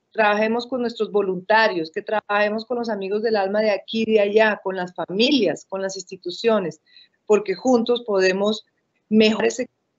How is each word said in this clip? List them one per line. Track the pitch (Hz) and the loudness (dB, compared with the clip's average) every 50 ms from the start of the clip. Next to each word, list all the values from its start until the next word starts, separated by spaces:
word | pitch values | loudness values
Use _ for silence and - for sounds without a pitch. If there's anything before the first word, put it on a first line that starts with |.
| _ _ | _ _
trabajemos | - 220 214 208 208 208 220 220 226 240 240 | -2 0 2 2 2 2 0 0 -2 -4 -4
con | 247 269 247 | -6 -6 -4
nuestros | 240 226 233 - 214 185 | -4 -4 -4 -4 -4 -2
voluntarios, | 185 208 196 190 185 180 180 - 214 220 220 208 190 170 156 - | 0 -2 0 -2 -4 -4 0 2 4 4 4 2 0 -2 -6 -6
que | - 208 202 | -8 -10 -6
trabajemos | - 214 208 - - 202 208 208 208 214 220 214 | -4 -4 -4 -2 -2 0 0 0 0 -2 -4 -6
con | - 247 | -6 -6
los | 233 233 226 | -4 -4 -4
amigos | 214 196 190 190 202 214 214 | -6 -6 -4 -4 -4 -4 -2
del | 233 220 | -2 0
alma | 202 190 190 208 214 | 0 0 0 0 0
de | 220 214 | 0 0
aquí | 202 190 - - 220 226 220 | 0 -2 -4 -4 -4 -2 0
y | 220 220 | 2 2
de | 208 | 2
allá, | 202 202 202 214 220 214 202 202 - | 2 4 4 4 4 2 2 -2 -4
con | 196 185 | -6 -6
las | 185 180 180 - | -6 -6 -8 -8
familias, | 175 165 - 180 202 233 285 294 254 196 165 175 - - | -8 -8 -4 0 0 2 2 4 2 2 2 0 -4 -8
con | - 196 190 | -10 -8 -6
las | 190 190 - | -6 -6 -8
instituciones, | 190 185 - 190 185 - 175 175 - - 226 220 208 185 156 - - _ _ _ _ _ _ _ _ _ | -10 -14 -16 -16 -12 -12 -12 -8 -2 0 0 2 0 0 -4 -8 -12 _ _ _ _ _ _ _ _ _
porque | - 214 202 208 196 185 | 2 2 2 2 -2 -6
juntos | - - 262 254 233 240 - 240 233 240 | -2 2 2 2 2 2 0 -2 -2 -2
podemos | 220 202 190 185 185 185 196 202 214 220 - - _ _ _ _ _ _ _ _ | -2 0 2 2 2 2 2 0 -2 -2 -4 -8 _ _ _ _ _ _ _ _
mejorar | - 214 220 220 214 220 214 220 | 2 4 4 6 4 4 2 0
ese | 233 - - 247 - _ _ _ _ _ | -2 -2 -4 -8 -10 _ _ _ _ _